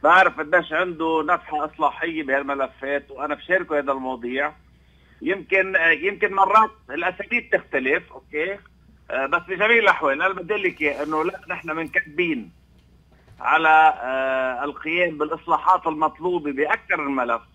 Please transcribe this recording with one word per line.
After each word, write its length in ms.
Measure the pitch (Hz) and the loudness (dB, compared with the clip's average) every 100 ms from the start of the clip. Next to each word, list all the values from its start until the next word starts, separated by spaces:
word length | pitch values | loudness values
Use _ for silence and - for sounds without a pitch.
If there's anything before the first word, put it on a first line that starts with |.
بعرف 360 | 156 180 185 160 | 6 6 6 2
قديش 340 | 151 175 165 | 0 0 0
عنده 500 | 160 180 160 165 160 156 | -4 -4 -2 0 0 0
نفحة 360 | 175 - 151 151 | -2 -2 -6 -6
إصلاحية 580 | - 147 - 165 156 | -2 -2 -2 -6 -6
بهالملفات، 800 | 139 139 143 139 131 - 139 143 139 | -2 -2 -2 -4 -4 -6 -6 -6 -6
وأنا 240 | - 147 147 | -10 -8 -8
بشاركه 420 | - 185 175 147 | -2 -2 0 -4
هذا 120 | 139 | -2
المواضيع. 600 | 135 131 123 120 131 147 - _ _ _ _ _ _ | -4 -4 -8 -6 -4 -6 -8 _ _ _ _ _ _
يمكن، 540 | 143 196 160 190 190 190 | -4 -4 0 0 2 2
آه، 140 | 165 | 2
يمكن 440 | 156 180 196 202 | 2 0 -2 -2
مرات 380 | 196 196 214 220 - _ | 2 4 6 4 -2 _
الأساليب 600 | 143 175 180 202 240 - | -4 -4 -6 -4 -4 0
تختلف، 540 | 185 - 143 131 165 - | -2 0 -2 0 -2 -4
أوكي؟ 460 | - _ 147 175 202 - _ _ _ _ | -20 _ -6 -6 -8 -14 _ _ _ _
آه، 140 | 131 135 | -6 -2
بس 160 | 170 170 | -2 -2
بجميع 320 | 185 214 233 | -2 2 4
الأحوال 420 | 202 156 151 139 | 4 2 0 0
أنا 120 | 185 | -2
بدي 200 | 185 175 | -2 -6
أقول 100 | 208 | -4
لك 180 | 190 - | -4 -2
إياه 220 | 151 131 | -4 -2
إنه 200 | 151 156 | -4 0
لا، 160 | 170 - - | 0 0 -10
نحن 220 | 175 - | -10 -6
منكبين 760 | 160 156 185 160 151 175 135 104 _ _ _ _ _ _ _ _ - | -6 -2 -4 -4 -2 -2 -2 -6 _ _ _ _ _ _ _ _ -6
على، 540 | 123 151 160 156 156 151 | 2 4 6 8 6 4
آه، 600 | 123 131 131 131 131 123 | -4 -2 -2 0 -2 -2
القيام 540 | 143 139 156 170 175 151 | -6 -6 -6 0 0 0
بالإصلاحات 720 | 151 160 - 160 175 185 - | -4 -6 -2 0 4 2 2
المطلوبة 640 | 156 156 - 170 180 147 | -2 -2 -2 -4 -2 -4
بأكثر 460 | 135 151 220 - 175 | -2 -2 -2 -2 -4
من 140 | 143 135 | -2 -2
ملف 260 | 120 117 - | -2 -4 -6